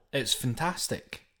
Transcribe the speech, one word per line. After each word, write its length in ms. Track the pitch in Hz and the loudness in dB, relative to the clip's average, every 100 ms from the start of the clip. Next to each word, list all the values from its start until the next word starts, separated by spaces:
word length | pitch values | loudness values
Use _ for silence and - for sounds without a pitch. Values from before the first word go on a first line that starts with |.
| _ | _
It's 200 | 139 131 | -2 2
fantastic. 920 | - 127 113 165 180 - - - - - _ | 2 2 2 0 0 -2 -4 -6 -14 -16 _